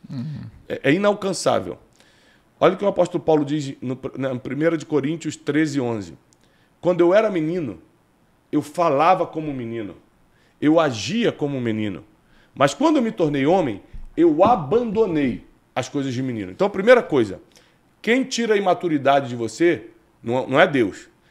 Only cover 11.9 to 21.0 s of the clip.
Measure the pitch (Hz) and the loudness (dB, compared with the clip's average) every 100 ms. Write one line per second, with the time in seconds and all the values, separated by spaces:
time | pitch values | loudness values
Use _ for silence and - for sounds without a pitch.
11.9 | 90 - _ _ _ _ - 143 - 302 | -6 -14 _ _ _ _ 0 0 2 2
12.9 | 302 226 220 160 143 135 190 151 95 - | 2 0 0 -2 2 2 2 0 -6 -12
13.9 | - - - 170 151 202 240 139 214 240 | -18 -12 2 4 6 4 4 2 0 0
14.9 | 208 214 156 135 101 - _ _ - 127 | 0 0 0 -2 -4 -12 _ _ -8 -6
15.9 | 147 135 123 131 113 92 95 196 196 202 | -4 -4 -4 -6 -6 -8 -4 -4 0 4
16.9 | 247 - 147 107 90 - - _ _ _ | 4 6 0 0 -4 -16 -20 _ _ _
17.9 | _ - 247 262 - 233 208 190 175 180 | _ 0 0 0 -4 0 0 2 0 0
18.9 | 151 131 139 127 120 113 - 170 143 - | 0 2 2 0 -6 -6 0 0 0 -6
19.9 | _ _ _ 113 123 - 135 165 139 104 | _ _ _ -4 -4 0 4 4 4 0
20.9 | - | -2